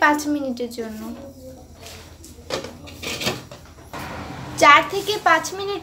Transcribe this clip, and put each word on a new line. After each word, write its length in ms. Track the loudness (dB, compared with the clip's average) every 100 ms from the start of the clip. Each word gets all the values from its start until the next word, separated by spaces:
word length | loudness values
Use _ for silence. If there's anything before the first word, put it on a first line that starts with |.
পাঁচ 180 | 4 4 2
মিনিটের 380 | -2 -2 -4 -6 -6
জন্য। 240 | -8 -8 -10 -10 -14 -16 -16 -16 -18 -18 -16 -16 -18 -18 -18 -18 -8 -8 -8 -14 -16 -12 -8 -4 -4 -4 -8 -18 -18 -20 -14 -12 -10 -10 -10 -12 -10 6
চার 200 | 8 8 6
থেকে 200 | -2 -2 0 4
পাঁচ 180 | 4 2 -6
মিনিট 240 | -4 -6